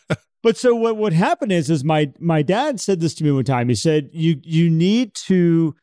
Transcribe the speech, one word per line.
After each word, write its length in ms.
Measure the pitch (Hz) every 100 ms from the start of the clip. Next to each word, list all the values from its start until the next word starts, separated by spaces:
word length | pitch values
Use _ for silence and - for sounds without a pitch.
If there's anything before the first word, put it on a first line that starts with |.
| - 156 _ _
But 160 | 226 -
so 160 | 247
what, 240 | 233 226 220
what 140 | 214
happened 400 | 165 240 349 233
is, 180 | 175 139
is 140 | 160
my, 300 | 147 156 147 -
my 240 | 170 156
dad 380 | 143 202 302 233
said 220 | - 185
this 120 | 165 -
to 100 | 151
me 60 |
one 120 | 135
time. 240 | 131 123 120
He 80 | 113
said, 340 | 160 156 139
You, 260 | 165 165 143
you 280 | 165 160 170
need 440 | 160 180 226 240 - -
to 500 | 185 170 165 160 -